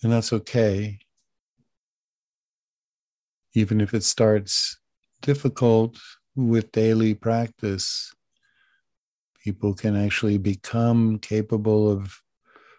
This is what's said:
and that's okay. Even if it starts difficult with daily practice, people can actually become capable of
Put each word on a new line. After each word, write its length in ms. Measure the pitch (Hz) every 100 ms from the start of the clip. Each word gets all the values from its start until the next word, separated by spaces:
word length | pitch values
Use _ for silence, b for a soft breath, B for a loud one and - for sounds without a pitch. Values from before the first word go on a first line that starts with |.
and 100 | 113
that's 200 | 117 -
okay. 680 | 113 - 123 110 98 107 101 _ _ _ _ _ _ _ _ _ _ _ _ _ _ _ _ _ _ _ _ _ _ _ _ _
Even 260 | 113 101 107
if 120 | 104
it 100 | 113
starts 760 | - - 113 107 101 - - - _ _ _ _
difficult 760 | - 139 135 - 120 113 113 117 - - _ 135
with 340 | 123 113 107
daily 440 | - 110 110 110
practice, 1000 | 104 113 113 117 - 104 95 - - - - _ _ _ _ _ _ _ _ _ _ _ _
people 320 | - 98 104
can 220 | 98 110 101
actually 420 | 101 - 110 101
become 800 | 98 95 - 117 117 117 113 107
capable 720 | - 107 107 110 107 107 107
of 320 | 101 98 - _ _ _ b b